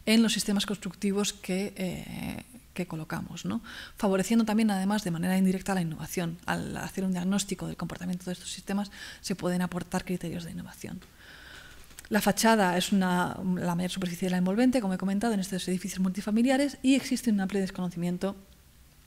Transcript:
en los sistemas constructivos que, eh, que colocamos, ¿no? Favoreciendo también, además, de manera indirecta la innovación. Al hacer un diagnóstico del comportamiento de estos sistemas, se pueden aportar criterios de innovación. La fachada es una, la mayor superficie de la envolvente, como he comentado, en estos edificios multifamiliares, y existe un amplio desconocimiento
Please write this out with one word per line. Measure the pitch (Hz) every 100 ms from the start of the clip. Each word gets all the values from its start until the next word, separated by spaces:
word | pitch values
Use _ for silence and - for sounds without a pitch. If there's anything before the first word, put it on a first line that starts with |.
en | - 226
los | 226
sistemas | 208 - 202 -
constructivos | 190 190 - 202 196 202
que, | - - 185 202 202
eh, | 185 - - - - - - 240 -
que | - 175
colocamos, | 160 160 165 - 175 175
¿no? | 226 - - - -
Favoreciendo | 208 190 185 226
también, | 226 220 220
además, | 185 196 208
de | 180
manera | 165 180 190
indirecta | 190 185 190
la | 190
innovación. | 165 160 151 - 165 170
Al | - 170 - -
hacer | - -
un | 190
diagnóstico | 180 180 202 196 180 165
del | 160
comportamiento | 170 165 180 180 180
de |
estos | 180 -
sistemas, | - - 196 202 - - -
se | -
pueden | 185 180 180
aportar | 180 175 - 185
criterios | - 180 170 170
de | 170
innovación. | 175 175 - - 185 - - - - - - - - - - -
La | 208
fachada | 202 190 226 220 180 175
es | -
una, | 196 185 180 170 - 185 180
la | 175
mayor | 170 180
superficie | 190 180 170 185
de |
la | 180
envolvente, | 185 202 254 254
como | 196
he | 185
comentado, | 190 196 233
en | 202
estos | 185 185 -
edificios | 180 190 190
multifamiliares, | 190 190 214 214 254 262 285 -
y | 262
existe | 269 - 247 240
un | 202
amplio | 190 196
desconocimiento | 185 - 180 170 175 180 196 196 - - - - - -